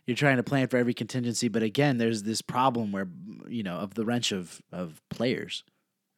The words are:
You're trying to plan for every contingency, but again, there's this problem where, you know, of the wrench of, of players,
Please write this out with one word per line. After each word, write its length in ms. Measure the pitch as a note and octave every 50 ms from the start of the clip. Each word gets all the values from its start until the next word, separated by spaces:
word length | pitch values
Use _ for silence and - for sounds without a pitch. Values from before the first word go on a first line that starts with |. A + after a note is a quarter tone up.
| _
You're 100 | - A#2+
trying 220 | - D3 C#3+ C3+ B2
to 40 | A2+
plan 260 | - C#3+ C3+ C3 A#2+
for 100 | - B2
every 160 | B2 A#2+ A#2+
contingency, 540 | - A#2+ - - C3 A#2+ A#2+ A2 - B2 A#2
but 140 | G2+ A2+ A2
again, 360 | A2 - C#3 C#3+ D3 C3 A#2
there's 240 | A#2 A2+ A#2 G#2+ G2
this 180 | A2+ A2 -
problem 500 | - - - B2 C3 C3+ A#2+ A#2 A2+ G#2
where, 180 | G2 F#2+ G2 F#2 E2 - F2+ G#2+ - - - -
you 140 | - A#2 G#2
know, 140 | F#2 F2
of 160 | E2 G2+ G2 -
the 140 | A#2 A2
wrench 260 | A2 A#2+ A#2+ - - G#2
of, 300 | F#2 F2+ - - - - _ -
of 300 | F2+ F2+ E2 D#2 - _ _
players, 520 | - - - C3 G#2+ - - F2+ - - - _ _ _ _ _ _ _ _ _ _